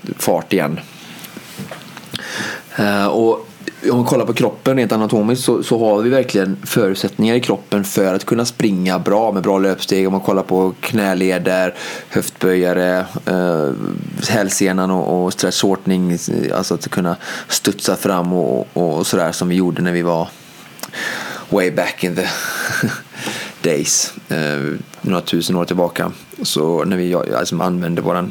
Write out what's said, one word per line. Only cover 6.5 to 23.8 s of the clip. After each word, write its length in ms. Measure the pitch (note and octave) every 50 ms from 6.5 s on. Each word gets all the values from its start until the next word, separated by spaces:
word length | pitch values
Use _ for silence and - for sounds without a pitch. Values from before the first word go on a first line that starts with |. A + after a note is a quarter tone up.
| F#2+ - -
förutsättningar 720 | - - B2 A2 F#2+ F#2+ - - G2 - - G#2+ A2 A#2
i 60 | B2
kroppen 440 | A#2 - G#2 G2 - - G#2 G2+ G2
för 300 | G2 - A2 G2 F#2+ F#2
att 100 | G2 -
kunna 180 | - B2 A#2 A2+
springa 540 | A#2 - - A#2 G#2+ G2 F2+ F2+ F#2 F#2 F2+
bra 340 | E2 - G2+ G#2+ A2+ A2+ G2+
med 100 | F#2+ E2+
bra 160 | G2+ G2 F#2+
löpsteg. 480 | F#2+ G2 F#2 - - - G2 F#2+ F#2+
Om 60 | F#2+ F#2+
man 80 | F#2+
kollar 220 | F#2+ - G2 F#2+ F#2
på 320 | - F#2+ F#2 F#2 F#2 F2+ -
knäleder, 960 | - - - A2 G2+ F#2+ F#2 F2+ F#2+ F#2 F#2 F2+ E2+ F#2+ F#2 F#2 F#2 F2+ - - - - - - - -
höftböjare, 1000 | - F#2+ - - - - - F#2 F#2 F#2 F2+ F2+ F2+ F2+ F2+ F2+ F2+ F#2 F#2+ F#2+ - - -
eh, 440 | - F#2 F#2 F2+ F2 E2+ D#2 D2+ C#2 B1 G1+ G1+ G1+ G1+ G1+ G1+ G1+ - - - -
hälsenan 600 | G#2+ A2 G2+ F#2+ - - G2+ F#2 F#2 F#2+ F#2 F#2+
och, 340 | F#2+ F2+ - - F2 F2+ F2+
och 80 | F2+ F#2
stretch 280 | - - F#2 F2+ -
shortening, 580 | - G2+ F#2+ F#2 - F#2+ F#2 F#2 F#2 F2 F2 E2+ - - D#2+ D#2+ C#2+ - -
alltså 200 | - F#2 - F2
att 160 | - - -
kunna 260 | - G2 F2+ E2+ E2+ - - - - - - -
studsa 480 | - - - - G2 - - - F#2+
fram 360 | - - G#2 F#2+ F2+ F2 F2 F2+
och, 360 | F2+ D#2+ A#1+ B1+ A#1 - - -
och, 240 | E2+ F2 E2+ D2 D#2+
och 80 | E2+
sådär 260 | - - F#2 E2+ D#2+ F2
som 160 | - F#2 F2+
vi 60 | F2+
gjorde 280 | F#2 F#2 F2 E2 F2 F2+
när 100 | F2+ F2
vi 100 | F2 E2+
var 260 | F2 E2+ E2 E2 - - - - - - - - - - - - - - - - - - - - - - - - -
way 220 | - G2+ F#2 F2+
back 340 | D2+ F2+ F2 - - - -
in 120 | F2+ E2+
the 100 | F2 F2+ F2 - - - - - - - - - - - G#2+ - - - - - - - - - - - - - - -
<laughs> 60 | E2+
days, 440 | D#2 D2